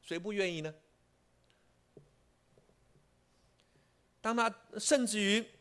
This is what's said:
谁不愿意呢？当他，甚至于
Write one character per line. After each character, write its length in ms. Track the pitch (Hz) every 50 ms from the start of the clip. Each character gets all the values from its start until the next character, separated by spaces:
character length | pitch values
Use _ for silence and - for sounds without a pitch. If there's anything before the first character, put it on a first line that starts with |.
谁 180 | _ - 170 170
不 140 | 175 214 208
愿 180 | 202 190 185 170
意 80 | 160
呢？ 120 | 151 156 156 - _ _ _ _ _ _ _ _ _ _ _ _ _ _ _ _ _ _ _ _ _ _ _ - - _ _ _ _ _ _ _ _ _ _ _ _ _ _ _ _ _ _ _ _ _ _ _ _ _ _ _ _ _ _ _ _ _ _ _ _ _ _ _ _ _ _ _
当 160 | - 214 233
他， 180 | 233 233 226 196 - - _ -
甚 300 | 208 - - 311 277 247
至 120 | 226 208 214
于 260 | 202 196 202 220 226 - - -